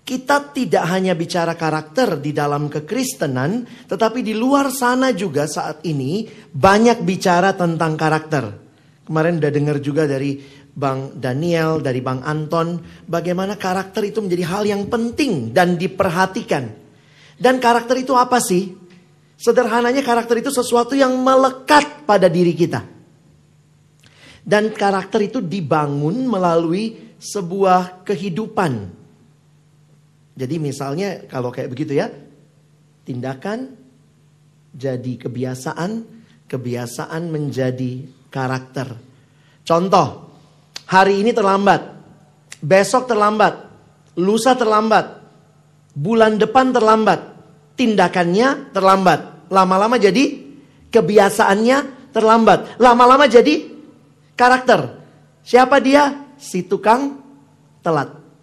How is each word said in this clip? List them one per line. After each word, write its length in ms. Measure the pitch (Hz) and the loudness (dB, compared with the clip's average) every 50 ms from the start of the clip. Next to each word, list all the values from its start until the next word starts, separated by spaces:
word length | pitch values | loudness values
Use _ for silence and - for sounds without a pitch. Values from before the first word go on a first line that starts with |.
Kita 520 | _ - 247 262 - - 285 285 277 - - | _ -8 -10 -8 -2 0 -2 -2 -2 -4 -6
tidak 320 | 269 247 165 170 190 175 165 | -6 -2 0 0 0 0 0
hanya 280 | 185 190 190 185 180 | -2 0 0 -2 -2
bicara 400 | 160 175 170 - 180 165 165 165 | -2 -4 -4 -2 -2 -2 -2 -4
karakter 640 | 165 165 156 151 156 151 - - 262 254 208 170 135 | -4 -4 -4 -4 -4 -6 -6 -2 -2 0 0 -2 -4
di 120 | 135 151 143 | -6 -6 -4
dalam 360 | 151 147 147 143 143 147 147 | -2 -2 -2 -2 -2 -4 -4
kekristenan, 960 | - 151 151 - 208 262 254 262 - - 170 143 131 127 131 156 208 247 233 - - - - - | -6 -8 -8 -6 -6 -6 -4 -6 -6 -6 -4 -4 -2 -2 -2 -2 -4 -6 -8 -12 -18 -20 -10 -10
tetapi 320 | 202 185 226 220 226 254 | -4 -2 -2 -2 -2 -4
di 160 | 214 214 214 | -6 -4 -4
luar 320 | 214 233 262 277 277 277 269 | -2 0 2 2 2 0 -2
sana 440 | 254 - 247 240 254 254 262 262 247 | -2 -2 0 0 0 2 0 0 0
juga 360 | 175 202 185 131 143 147 156 | -2 -4 -4 -2 -4 -4 -4
saat 320 | - 175 - 160 151 - - | -6 -8 -8 -8 -10 -8 -6
ini 400 | 175 151 139 131 135 165 220 220 - - - - _ - | -6 -4 -4 -4 -4 -4 -6 -6 -10 -14 -20 -20 _ -4
banyak 480 | 139 151 190 196 208 226 240 233 233 | 2 4 4 6 6 6 4 4 2
bicara 560 | 175 170 190 180 - 190 175 175 175 190 190 | 0 -4 -4 0 0 2 2 4 2 2 0
tentang 400 | 190 180 170 165 160 170 160 156 | 0 -2 -2 0 -2 -2 -2 -2
karakter. 460 | 156 160 156 156 156 156 - 160 139 117 107 101 - - _ _ _ _ _ _ _ _ | -2 0 0 0 -2 -2 -4 -4 -4 -4 -6 -12 -16 -20 _ _ _ _ _ _ _ _
Kemarin 360 | - 156 156 156 170 175 165 | -4 -2 0 0 0 0 0
udah 100 | 151 147 143 | -2 -2 0
dengar 240 | 147 147 151 147 143 | -2 -2 -2 -4 -4
juga 240 | 123 147 139 156 156 | -4 -4 -2 -2 -2
dari 320 | 143 135 131 143 143 139 139 - - - - - _ | 0 -2 -4 -4 -6 -6 -8 -12 -20 -20 -20 -20 _
Bang 460 | _ - 139 135 135 131 135 135 - | _ -6 -4 -4 -4 -4 -8 -10 -12
Daniel, 640 | - 117 127 123 139 165 175 170 165 160 160 160 156 | -8 -6 -6 -4 -4 -2 -2 -2 0 0 0 -2 -2
dari 180 | 131 139 123 127 | -2 -4 -4 -4
Bang 220 | 123 131 127 127 - | -4 -6 -6 -6 -6
Anton, 560 | 151 151 156 156 147 165 165 165 170 175 165 - - - - - - | -6 -6 -6 -6 -4 -2 -2 -2 -2 -6 -8 -12 -16 -20 -20 -10 -6
bagaimana 480 | 165 170 165 180 175 185 190 196 208 | -6 -6 -4 -4 -4 -4 -6 -6 -8
karakter 500 | 202 - 185 185 190 190 190 - 226 202 | -8 -6 -4 -4 -4 -6 -6 -6 -6 -6
itu 140 | 202 - 220 | -4 -6 -6
menjadi 240 | 214 185 175 175 180 | -4 -4 -4 -4 -4
hal 180 | 156 180 208 214 208 | -4 -4 -4 -2 -2
yang 140 | 202 202 202 | -2 -4 -4
penting 640 | - 240 226 233 240 233 - 302 262 196 135 113 113 | -4 -4 -4 -4 -4 -4 -4 -2 -2 -2 -4 -6 0
dan 240 | 113 185 180 180 180 | 2 2 2 2 2
diperhatikan. 920 | 160 180 190 190 - 196 190 160 185 190 185 190 240 - - 185 147 123 107 110 - - _ _ _ _ _ _ _ - - _ _ | -2 -4 -6 -2 -2 -2 -2 0 0 -2 -2 -2 -10 -6 -4 -4 -4 -4 -8 -14 -18 -20 _ _ _ _ _ _ _ -20 -20 _ _
Dan 160 | 170 247 262 | 0 0 2
karakter 400 | 254 247 233 240 233 233 233 254 | 2 2 2 2 2 0 -2 -4
itu 160 | 262 254 262 269 | -4 -2 0 2
apa 240 | 247 254 254 247 | 2 2 2 0
sih? 400 | 240 240 - 190 180 202 190 - - - - - - _ _ _ _ _ _ _ _ | 0 0 0 -2 -2 -2 -4 -12 -18 -20 -20 -20 -20 _ _ _ _ _ _ _ _
Sederhananya, 640 | - 233 220 233 247 214 220 240 240 240 254 277 262 | -2 2 2 2 0 0 0 0 0 0 0 0 0
karakter 320 | 240 233 233 233 233 233 | 0 0 -2 0 0 -2
itu 160 | 226 233 269 - | -2 -2 -2 -4
sesuatu 400 | 247 240 - 233 240 240 240 277 | -4 -2 0 0 0 0 0 0
yang 240 | 277 269 254 254 | 2 2 2 2
melekat 880 | 254 254 262 262 262 269 262 262 - - - 302 294 277 - - - - | 0 2 4 4 4 4 2 0 -4 -2 4 4 4 4 2 -10 -10 0
pada 240 | - 208 196 185 180 | 0 2 4 4 2
diri 240 | 160 180 175 175 170 | 4 2 2 2 2
kita. 320 | 143 170 143 131 113 - - - - - _ _ _ _ _ _ _ _ _ _ _ _ _ _ _ _ _ _ _ _ _ _ _ - - - - | 0 -2 -2 -2 -8 -8 -10 -20 -20 -20 _ _ _ _ _ _ _ _ _ _ _ _ _ _ _ _ _ _ _ _ _ _ _ -20 -20 -20 -18
Dan 320 | _ - 196 214 214 220 214 | _ 0 0 0 0 0 -4
karakter 560 | - 208 202 196 190 180 - - 214 208 196 | -2 -2 0 0 -2 -4 -4 -2 -2 -2 -2
itu 120 | - 262 | -4 -8
dibangun 840 | 196 160 160 202 165 127 170 151 151 143 143 143 147 156 190 254 262 | -6 -6 -6 -6 -2 0 0 0 0 -2 -4 -2 -2 -2 -4 -2 -4
melalui 880 | 254 214 185 185 175 165 170 170 165 165 196 220 220 226 - - - _ | -2 -2 0 0 2 2 0 0 0 -2 -4 -4 -8 -10 -14 -20 -20 _
sebuah 880 | _ - - - 202 185 165 180 196 196 185 180 185 180 180 - - - | _ -18 -12 -10 -10 -8 -8 -4 0 2 4 4 2 2 -4 -12 -16 -8
kehidupan. 960 | - 202 147 185 202 160 208 220 - - 214 190 156 123 110 101 90 - - - _ _ _ _ _ _ _ _ _ _ _ _ _ _ _ _ _ _ _ _ _ _ _ _ _ | -6 -6 -6 -4 -6 -6 -6 -8 -6 -4 -4 -2 -2 -4 -6 -8 -12 -16 -18 -20 _ _ _ _ _ _ _ _ _ _ _ _ _ _ _ _ _ _ _ _ _ _ _ _ _
Jadi 240 | _ 135 131 123 156 170 | _ -12 -8 -6 -6 -6
misalnya 640 | 151 143 123 - 139 139 139 170 196 202 170 - - | -6 -6 -6 -8 -8 -6 -6 -6 -6 -6 -8 -10 -14
kalau 240 | - - 131 123 123 | -10 -8 -6 -6 -6
kayak 220 | 123 139 131 131 127 | -8 -8 -10 -10 -8
begitu 260 | 120 151 143 139 147 | -8 -6 -2 -2 -2
ya, 80 | 202 233 - - - - - _ _ _ _ _ _ _ _ _ _ _ _ _ _ | -2 -4 -8 -16 -20 -20 -20 _ _ _ _ _ _ _ _ _ _ _ _ _ _
tindakan 720 | - 131 120 120 131 135 131 - 196 214 240 262 262 - - - _ _ _ _ _ _ _ _ _ _ _ _ _ _ _ _ _ | -12 -10 -8 -8 -8 -10 -8 -8 -8 -8 -8 -10 -14 -18 -20 -20 _ _ _ _ _ _ _ _ _ _ _ _ _ _ _ _ _
jadi 480 | - 127 123 135 127 120 117 127 127 - | -18 -8 -6 -6 -6 -6 -6 -8 -10 -8
kebiasaan, 840 | - 123 113 123 127 127 127 127 - 160 - 160 165 196 220 226 226 - - - - _ _ _ _ | -10 -10 -8 -6 -6 -6 -8 -8 -10 -10 -6 -6 -6 -6 -6 -8 -12 -14 -20 -20 -20 _ _ _ _
kebiasaan 760 | _ - 131 117 123 120 120 123 117 - - 151 - 160 160 175 170 | _ -10 -8 -6 -6 -6 -6 -8 -10 -10 -10 -10 -8 -8 -8 -8 -6
menjadi 760 | 156 151 147 139 117 127 131 127 127 123 131 123 123 127 139 - - _ _ _ | -6 -6 -6 -6 -4 -4 -4 -4 -4 -4 -6 -8 -8 -10 -14 -16 -20 _ _ _
karakter. 640 | - 135 131 127 131 131 131 - - 143 127 - 113 117 - _ _ _ _ _ _ _ _ _ _ _ _ | -8 -6 -4 -4 -6 -6 -8 -10 -10 -10 -10 -10 -12 -18 -20 _ _ _ _ _ _ _ _ _ _ _ _
Contoh, 640 | - 165 170 185 190 196 185 151 113 - - - - - - _ _ _ _ _ _ _ - _ - | 0 0 0 2 2 2 2 2 2 -4 -12 -20 -20 -20 -20 _ _ _ _ _ _ _ -20 _ 2
hari 320 | 185 185 196 190 196 196 | 4 4 4 6 4 2
ini 120 | 202 233 226 | 0 0 0
terlambat, 480 | 233 202 196 196 196 202 202 170 151 - - - - - - - _ _ _ _ _ _ _ - _ | 2 2 2 2 2 4 2 2 2 0 -10 -20 -20 -20 -20 -20 _ _ _ _ _ _ _ -18 _
besok 480 | - 143 190 196 196 196 - 247 247 247 | 0 2 4 4 4 2 0 -2 0 0
terlambat, 600 | 233 208 208 208 214 214 208 175 - - - - - - _ _ _ _ _ _ _ | 0 2 2 0 2 2 2 2 0 -4 -18 -20 -20 -20 _ _ _ _ _ _ _
lusa 400 | 165 180 190 214 226 226 262 254 | -4 -2 0 0 2 2 2 2
terlambat, 640 | 254 233 220 214 214 220 220 214 185 156 - - - - - _ _ _ _ _ _ _ _ _ _ _ _ _ | 2 0 0 0 0 2 4 2 2 2 0 -14 -20 -20 -20 _ _ _ _ _ _ _ _ _ _ _ _ _
bulan 480 | 143 143 196 233 226 220 220 214 202 | -6 -4 0 2 4 4 4 4 2
depan 320 | 214 214 - 262 262 254 240 | 0 2 2 2 2 2 2
terlambat, 460 | 240 220 220 220 220 220 208 170 - - - - - - - _ _ _ _ _ | 2 4 4 4 4 4 2 2 0 -4 -16 -20 -20 -20 -20 _ _ _ _ _
tindakannya 960 | - 254 240 214 196 180 170 170 185 175 170 175 202 247 - 226 - - - - | -2 0 2 4 2 2 2 2 0 0 2 2 2 2 2 0 -2 -8 -6 -4
terlambat. 560 | 196 185 190 190 190 190 180 156 - - - - - - - | 2 4 4 4 6 4 2 2 2 -2 -12 -20 -20 -12 0
Lama-lama 480 | 190 190 190 185 185 190 208 226 254 240 | 2 2 4 4 2 2 2 2 2 4
jadi 480 | 196 196 175 240 285 - - - - - - - _ _ _ _ - - | 4 4 4 4 0 0 -2 -8 -16 -20 -20 -20 _ _ _ _ -18 0
kebiasaannya 1200 | - 226 180 160 208 214 196 196 196 - 208 - 196 208 226 240 262 277 285 - - - - - - | 0 2 2 6 6 6 6 6 2 2 2 2 2 2 4 2 2 2 0 -4 -14 -20 -20 -6 -2
terlambat. 640 | - 214 220 226 226 226 214 180 - - - - - | 0 4 4 4 6 6 6 4 4 2 -8 0 4
Lama-lama 480 | 226 254 233 240 247 247 262 277 294 | 6 6 6 8 8 6 8 6 6
jadi 400 | 262 208 240 208 285 311 - - - - - - - _ _ _ _ _ _ _ _ _ - | 6 6 6 6 6 2 0 -4 -10 -18 -20 -20 -20 _ _ _ _ _ _ _ _ _ 2
karakter. 560 | 247 247 254 254 254 254 220 160 - 123 - - - - _ _ _ _ _ _ _ | 4 4 4 4 4 4 4 4 2 -6 -12 -18 -20 -20 _ _ _ _ _ _ _
Siapa 400 | - - 247 262 254 277 277 220 | 2 4 4 6 6 4 2 4
dia? 480 | 262 277 285 294 277 277 - - - - - | 4 4 4 4 2 0 -6 -14 -20 -20 -20
Si 240 | - - - 185 180 | -16 -8 -6 -6 -4
tukang 560 | - 202 196 196 208 226 254 277 277 - - - - - _ _ _ _ _ _ _ _ _ _ | -4 -6 -2 2 2 2 2 2 -6 -8 -12 -20 -20 -20 _ _ _ _ _ _ _ _ _ _
telat. 320 | 175 160 143 131 120 - - - - _ _ | -2 -2 -2 -2 -6 -10 -20 -20 -20 _ _